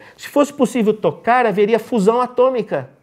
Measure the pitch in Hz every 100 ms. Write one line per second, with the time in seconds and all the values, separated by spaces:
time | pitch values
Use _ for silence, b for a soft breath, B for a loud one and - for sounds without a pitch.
0 | B - - 285 285 - 254 254 214 214
1 | 175 143 - 247 240 190 208 226 220 240
2 | 190 233 247 247 262 254 - 160 127 _